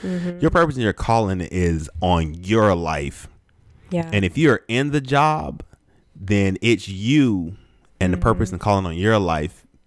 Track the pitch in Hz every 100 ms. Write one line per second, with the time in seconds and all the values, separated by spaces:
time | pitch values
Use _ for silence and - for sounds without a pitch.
0 | 190 180 175 175 165 180 165 131 110 -
1 | - 113 101 92 85 90 87 82 - 80
2 | 90 85 80 82 92 110 107 87 80 76
3 | 69 - - - _ _ _ _ - 175
4 | 165 - 151 147 156 110 - 120 143 147
5 | 131 139 156 156 - - - _ _ _
6 | _ - 95 101 98 95 113 110 - 95
7 | 110 147 131 98 82 98 - _ _ -
8 | 92 90 117 92 107 90 104 98 92 82
9 | 104 110 90 80 76 - _ _